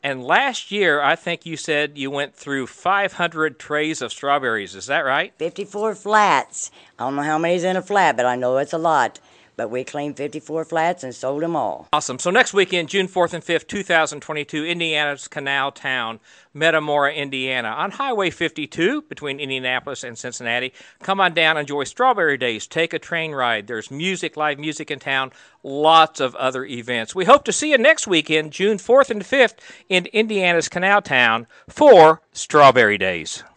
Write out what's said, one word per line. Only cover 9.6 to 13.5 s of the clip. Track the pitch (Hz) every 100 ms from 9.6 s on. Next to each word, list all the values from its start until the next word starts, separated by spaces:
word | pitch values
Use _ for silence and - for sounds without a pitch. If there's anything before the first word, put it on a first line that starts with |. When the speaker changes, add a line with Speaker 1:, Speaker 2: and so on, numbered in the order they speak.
| 110
Speaker 2:
we | 123
cleaned | 123 147 147 139
fifty-four | 143 151 - 156
flats | 160 165 165 180
and | 131
sold | 120 131 143
'em | 165
all. | 165 110 69 -
Speaker 1:
Awesome. | 147 - -
So | 175
next | 202 240
weekend, | 196 185 180 160
June | 196 185
fourth | 185 170
and | 170
fifth, | -